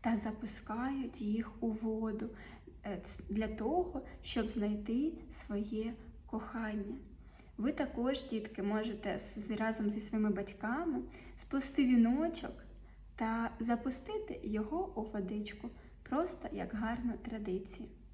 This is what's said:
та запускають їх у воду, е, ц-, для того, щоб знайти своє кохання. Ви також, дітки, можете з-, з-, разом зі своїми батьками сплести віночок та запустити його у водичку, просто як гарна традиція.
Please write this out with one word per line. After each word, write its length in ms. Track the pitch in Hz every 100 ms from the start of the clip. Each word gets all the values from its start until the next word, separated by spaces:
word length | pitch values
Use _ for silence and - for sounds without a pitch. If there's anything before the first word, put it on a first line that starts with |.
та 160 | 226 226
запускають 1040 | 220 214 220 - - 220 262 277 240 -
їх 420 | 208 220 226 -
у 80 | 233
воду, 580 | 214 220 220 220 214 226 - - - - - 202
е, 140 | 185
ц-, 200 | - - -
для 180 | 208 220
того, 540 | 214 220 339 359 269 - -
щоб 280 | - 240 214
знайти 640 | 233 208 208 208 233 311 - -
своє 640 | - - 202 208 214 226 233 - - -
кохання. 680 | 220 - 233 220 208 202 269 - - - - - -
Ви 140 | 233
також, 560 | 294 269 - 247 277 -
дітки, 360 | 220 214 -
можете 560 | 202 214 226 208 202 -
з-, 200 | - 220
з-, 120 | 202
разом 380 | 214 220 220 208
зі 120 | 214
своїми 280 | - 220 214
батьками 680 | 196 202 - 214 262 339 262 - - - -
сплести 480 | - 277 269 - 254
віночок 800 | 247 226 269 330 330 - - - - - - - -
та 360 | 226 226 226 -
запустити 800 | 226 233 269 254 - 427 - -
його 500 | 214 214 214 320 381 -
у 60 |
водичку, 680 | 220 214 185 214 208 - 240 - - -
просто 440 | - 269 349 - -
як 220 | 202 -
гарна 400 | 214 220 240 240
традиція. 720 | 208 - 220 202 185 190 - 208 - -